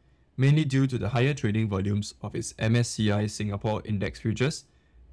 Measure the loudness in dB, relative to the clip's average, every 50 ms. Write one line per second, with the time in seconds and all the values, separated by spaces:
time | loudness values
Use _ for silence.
0 | _ _ _ _ _ _ _ 2 4 6 6 6 4 2 2 2 2 2 0 -2
1 | -2 -2 2 2 2 2 0 0 -2 0 0 0 0 0 0 0 0 0 0 0
2 | -2 -4 -10 -12 -12 -8 -6 -6 -8 -8 -6 -2 0 2 2 2 2 0 0 0
3 | 0 2 2 2 0 -2 -4 -4 -6 -4 -4 -4 -2 -2 -2 -2 -4 -4 -4 -2
4 | -2 -4 -6 -4 -4 -4 0 0 0 -2 -2 -4 -12 _ _ _ _ _ _ -20
5 | -20 -8